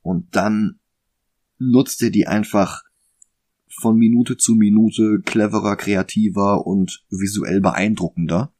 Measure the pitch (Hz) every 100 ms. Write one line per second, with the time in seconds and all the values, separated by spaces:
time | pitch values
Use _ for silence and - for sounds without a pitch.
0 | 85 90 87 101 101 107 107 - _ _
1 | _ _ _ _ _ _ 131 123 131 -
2 | 117 98 - 104 104 104 95 - _ _
3 | _ _ _ _ _ _ _ - 117 113
4 | 113 120 120 123 - 113 104 107 110 -
5 | 107 104 - 110 107 107 104 98 - 98
6 | 92 - 107 98 101 101 - 98 90 -
7 | _ 95 98 101 - 95 98 - 101 107
8 | 87 - 80 85 139 _